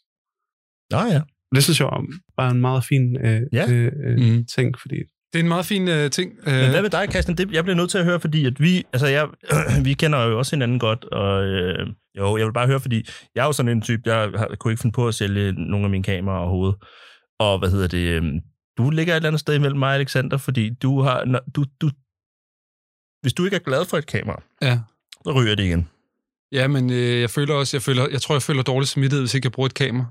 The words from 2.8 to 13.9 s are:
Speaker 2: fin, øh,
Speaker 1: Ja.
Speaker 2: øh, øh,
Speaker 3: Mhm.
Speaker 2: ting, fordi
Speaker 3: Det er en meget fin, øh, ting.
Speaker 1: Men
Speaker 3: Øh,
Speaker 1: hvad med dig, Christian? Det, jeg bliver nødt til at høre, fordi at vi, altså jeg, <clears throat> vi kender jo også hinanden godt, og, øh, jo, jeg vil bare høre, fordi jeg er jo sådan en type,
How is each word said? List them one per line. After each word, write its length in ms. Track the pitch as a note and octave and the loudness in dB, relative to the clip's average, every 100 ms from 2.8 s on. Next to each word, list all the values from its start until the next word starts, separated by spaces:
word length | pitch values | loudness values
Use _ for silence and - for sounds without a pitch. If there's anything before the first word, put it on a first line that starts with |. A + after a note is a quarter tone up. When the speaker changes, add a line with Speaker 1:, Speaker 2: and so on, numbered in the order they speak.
Speaker 2:
fin, 320 | - C#3 B2 C3 A2+ | 0 0 2 0 0
øh, 140 | A2 C3 | 0 0
Speaker 1:
Ja. 180 | - B2 | 0 2
Speaker 2:
øh, 200 | A#2+ A#2+ C#3+ | 2 2 0
øh, 140 | B2+ A#2+ | -2 2
Speaker 3:
Mhm. 280 | A#2 A#2 A#2 | 4 2 0
Speaker 2:
ting, 280 | - B2+ B2 | -2 -2 -2
fordi 140 | - - - _ _ | -8 -10 -10 _ _
Speaker 3:
Det 60 | E3 | 0
er 40 | |
en 60 | E3+ | 0
meget 180 | E3+ E3+ | 0 0
fin, 220 | G3+ F3+ | 0 0
øh, 220 | D#3 D3 | 2 0
ting. 220 | D#3 F#3 - | -2 -6 -4
Speaker 1:
Men 100 | D#3 | 0
Speaker 3:
Øh, 160 | C3 B2+ | 2 4
Speaker 1:
hvad 120 | D#3 | 4
med 80 | G3+ | 2
dig, 160 | E3+ G3+ | 0 0
Christian? 260 | F#3 F3 E3+ | -2 0 0
Det, 160 | G3 | 0
jeg 120 | D#3 | 0
bliver 120 | F3 F3 | 0 2
nødt 140 | F3+ | 2
til 80 | G3+ | 2
at 60 | |
høre, 160 | E3+ F3 | 2 0
fordi 260 | E3 D#3 C3 | 0 0 0
at 140 | B2+ | 2
vi, 240 | D#3+ F#3 - | 2 2 0
altså 140 | B2 C#3+ | 0 2
jeg, 220 | C#3 D3+ - - D3+ | 2 0 -6 -2 0
<clears throat> 280 | D3+ C3+ | 2 2
vi 100 | C3+ | 2
kender 280 | C#3 D#3+ D3 | 2 2 2
jo 140 | A#2 A2 | 2 0
også 180 | C3+ D3+ | 0 0
hinanden 220 | A#2+ B2 | 0 0
godt, 260 | A2+ A2 | 0 -2
og, 400 | - A2+ G2 G2 | -4 -2 0 0
øh, 420 | G2 F#2+ F2+ F#2 F#2+ G#2+ _ G2 | 0 0 -2 -2 -6 -10 _ -4
jo, 180 | G2 A2 | 0 0
jeg 100 | A2 | 0
vil 60 | |
bare 140 | A2 B2 | 0 2
høre, 140 | C#3 | 0
fordi 280 | C3+ A2+ - - - | 0 -2 -4 -12 -10
jeg 80 | A2 | -2
er 40 | C#3+ | 0
jo 60 | |
sådan 200 | C#3+ A#2+ | 2 0
en 100 | A#2 | 0
type, 200 | G#2+ | 0